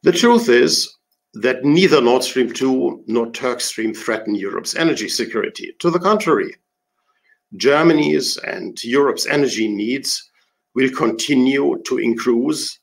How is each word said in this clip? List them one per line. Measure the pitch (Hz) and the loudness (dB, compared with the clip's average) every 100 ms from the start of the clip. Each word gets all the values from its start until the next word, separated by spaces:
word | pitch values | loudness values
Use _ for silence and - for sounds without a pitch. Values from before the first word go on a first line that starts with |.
The | 165 | 2
truth | 170 233 117 117 | 4 6 4 6
is | 123 160 - - _ _ _ _ | 4 4 0 -4 _ _ _ _
that | - 127 123 | -4 -2 0
neither | 143 160 190 151 | 2 4 6 6
Nord | 120 127 | 4 2
Stream | 127 131 117 | 0 -2 -2
two | - 131 131 139 - - | 0 0 0 0 -4 -4
nor | 117 117 | -4 -2
Turk | 117 131 120 | -4 -4 -4
Stream | - - 110 | -6 -4 -6
threaten | 110 - 110 - | -4 -6 -4 -4
Europe's | 104 98 92 - - | -4 -4 -6 -8 -2
energy | 165 - 107 | -2 -2 -4
security. | - 113 113 - - - - | -6 -4 -4 -6 -8 -16 -4
To | 175 | -2
the | 175 | 0
contrary, | 185 214 170 123 78 - _ _ _ _ _ _ _ _ _ 95 | 0 0 0 0 -2 -10 _ _ _ _ _ _ _ _ _ -2
Germany's | 127 147 165 151 151 76 - - | 2 4 4 4 2 0 -2 -8
and | - - - - | -8 -10 -10 -10
Europe's | 117 135 143 - - | -2 0 0 -2 -2
energy | 147 135 104 107 | 0 0 0 -2
needs | 104 107 135 - - - _ _ _ _ | -2 -4 -4 -4 -8 -10 _ _ _ _
will | 127 131 | -2 0
continue | 131 - - - 131 127 139 143 - - | 2 -2 -2 0 2 4 2 0 -2 -4
to | - | -2
increase | 117 117 123 117 139 151 - - | -2 0 0 0 0 -4 -6 -12